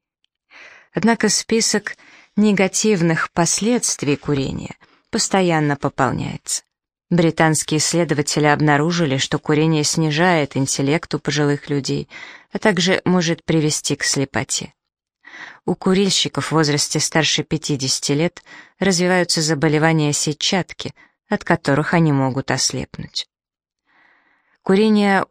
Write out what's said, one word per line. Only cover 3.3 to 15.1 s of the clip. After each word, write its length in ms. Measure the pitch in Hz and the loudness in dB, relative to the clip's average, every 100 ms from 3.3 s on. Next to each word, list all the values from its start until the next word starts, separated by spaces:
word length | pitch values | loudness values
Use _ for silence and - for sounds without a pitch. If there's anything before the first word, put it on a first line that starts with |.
последствий 840 | - 165 - 202 240 - - 139 143 | 0 0 0 0 0 -2 -4 -2 -2
курения 600 | - 143 135 - - - _ _ _ | -2 -2 -4 -6 -10 -16 _ _ _
постоянно 640 | 226 - 196 180 160 147 143 | -4 0 2 2 2 2 0
пополняется. 880 | 143 - 127 - - - - - - _ _ _ _ | -4 0 0 -2 -6 -10 -8 -8 -10 _ _ _ _
Британские 640 | 175 165 156 160 151 - 156 | 2 2 4 2 2 0 -2
исследователи 680 | - 165 160 147 147 160 147 | 0 0 0 -2 -2 0 2
обнаружили, 720 | 147 151 143 156 175 160 135 | 2 4 2 2 0 0 -2
что 200 | - 147 | -2 -4
курение 460 | - 147 160 156 | 0 2 2 2
снижает 760 | 147 - 156 147 180 165 139 131 | 0 0 0 2 2 2 0 -2
интеллект 560 | 135 - 139 160 - | -2 0 0 0 -2
у 60 | - | -6
пожилых 500 | - 143 147 143 - | -4 0 0 0 -2
людей, 400 | 143 131 143 143 - - - _ | -4 -2 -4 -6 -14 -20 -20 _
а 60 | 208 | -4
также 440 | 220 185 175 185 - | 0 0 0 0 2
может 380 | 180 165 165 | 0 0 -2
привести 520 | - 165 151 - - 143 | -2 0 0 -2 -4 -4
к 80 | |
слепоте. 720 | - 143 139 110 - - - _ _ _ _ | -2 -2 -2 -4 -4 -6 -8 _ _ _ _